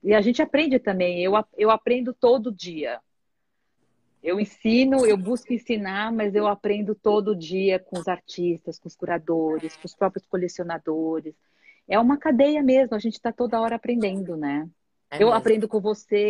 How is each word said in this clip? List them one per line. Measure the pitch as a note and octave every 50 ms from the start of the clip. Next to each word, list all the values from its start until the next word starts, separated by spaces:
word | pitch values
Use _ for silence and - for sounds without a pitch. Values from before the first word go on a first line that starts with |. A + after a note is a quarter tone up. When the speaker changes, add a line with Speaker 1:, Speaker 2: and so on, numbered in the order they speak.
Speaker 1:
E | - F#3+
a | G#3 G#3+
gente | G3 A#3+ A#3+ -
aprende | D#4 D4+ - C#4+ D#4+ C#4+ C4 B3
também. | - G#3 F#3+ F#3 F3+ F3+ F3 F3
Eu | F3+ F#3+ G3+
ap-, | G#3+ G#3+ - _
eu | - G#3 A3
aprendo | A3 G#3+ - A#3 A#3+ B3+ B3 B3+
todo | B3 _ - A#3 B3 C4+ G#3+ B3
dia. | G3+ F3+ - F3+ E3+ D#3 C#3+ A#2+ A#2+ A2+ - _ _ _ _ _ _ _ _ _ _ _ _ _ _ _ _ _ _ _ _ _ _ _
Eu | - D#3+ F#3 G#3
ensino, | G#3 - - _ - A3 A3+ B3 C4+ C4+ C4+ C4 B3
eu | A3 G#3
busco | F#3+ F3+ G#3 B3 A#3+ - -
ensinar, | B3 A#3 - - A#3 G#3 G3+ F#3+ F#3+ G3+ G#3+ A3+
mas | A3+ A3 G#3+ G3+ F#3+
eu | G#3 G#3 G#3
aprendo | G3+ - - G3+ G3+ G#3 G#3 G3+ G#3
todo | - - A3+ G#3 G#3+ G3 G#3 G#3
dia | E3+ D#3+ D#3 F#3 F#3+ F#3+ G3 F#3 F#3
com | F#3 _ F#3+
os | F3 E3 G3
artistas, | F3+ F3 _ - - - F3 F3 E3+ E3+ - E3+ E3
com | - - E3+
os | -
curadores, | - F3+ - E3+ E3 D#3 E3+ E3 E3 D#3+ D#3 D#3 D#3 D#3 D#3 -
com | - -
os | F3 -
próprios | - G3+ F#3+ - F#3+ -
colecionadores. | _ - F#3 F3+ E3+ - - F3 E3+ E3+ D#3+ - E3 D#3 D#3+ D#3+ D#3+ D#3+ D#3+ D3+ D#3 - _ _ _ _ _ _ _ _ _ _
É | - F#3+
uma | A3 A#3 B3 C#4+
cadeia | C#4+ - D#4 C4 A3+ C#4 D4 D4+ D4+
mesmo, | C#4 B3+ B3+ C4+ C4 - A3+
a | G#3
gente | A3 A3+ - -
tá | - A#3
toda | A3+ - A#3+ A3 A#3 A3+
hora | A3+ A3+ A#3
aprendendo, | A3 - - A#3+ A#3 G#3+ G3 F#3+ G3 F#3+ E3+ E3+
né? | D#3 D3 C#3+ C#3+ D3 D#3+ E3+ - _ _ _ _ _ _ -
Speaker 2:
É | -
Speaker 1:
Eu | D#3 G#3 A#3
Speaker 2:
mesmo. | A3+
Speaker 1:
aprendo | A3+ A3 A3+ A3 A3 A3 G#3
com | A3 G#3+
você, | F#3+ G#3+ G#3 - - - G#3+ G#3 G#3